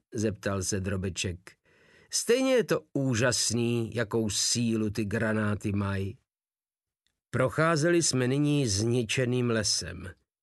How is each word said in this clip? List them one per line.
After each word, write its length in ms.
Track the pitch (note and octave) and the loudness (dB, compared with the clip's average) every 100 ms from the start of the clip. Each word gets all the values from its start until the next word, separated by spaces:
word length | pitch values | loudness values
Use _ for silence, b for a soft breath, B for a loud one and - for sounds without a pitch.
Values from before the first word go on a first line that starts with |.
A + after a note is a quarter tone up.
| _ | _
zeptal 500 | A#2+ G#2+ G2 G2+ G2 | -4 -2 -2 -4 -4
se 160 | F#2 G2+ | -2 -4
Drobeček. 600 | F#2+ F#2+ F#2+ E2 G2 F2 - - b b b b b | -4 -4 -4 -4 -6 -8 -14 -20 b b b b b
„Stejně 440 | - - A#3+ C4 | -4 2 2 4
je 100 | B3+ | 2
to 180 | E3+ E3+ - | 2 -2 -2
úžasný, 960 | C#3 C3+ A2 B2+ A#2+ - A#2 A#2 A#2+ A2 A2+ | -2 0 2 2 2 0 0 2 0 -2 -4
jakou 340 | A2 A#2 A2 | -2 0 0
sílu 600 | - - A#2+ A#2 A2 G#2+ | 0 0 0 0 0 0
ty 160 | G#2 G#2 | -2 -2
granáty 640 | A2+ A2 A2 G#2+ G#2 G#2+ | 0 0 0 0 -2 -2
mají.“ 460 | G2+ G2 G2 G2 - _ _ _ _ _ _ _ _ _ _ _ | -2 -2 -2 -4 -8 _ _ _ _ _ _ _ _ _ _ _
Procházeli 760 | A#2+ B2+ - D#3+ E3 E3 F3 | 0 0 2 2 2 2 2
jsme 240 | D#3+ C3 B2 | 2 0 0
nyní 400 | C#3 D3 D3 B2+ | 2 2 2 0
zničeným 800 | G2 A2+ B2 A2+ - B2 B2 B2 | 0 2 0 0 -2 0 0 0
lesem. 600 | A2+ G#2+ - F2 F2 F2+ - _ _ | 0 0 -2 -4 -10 -14 -16 _ _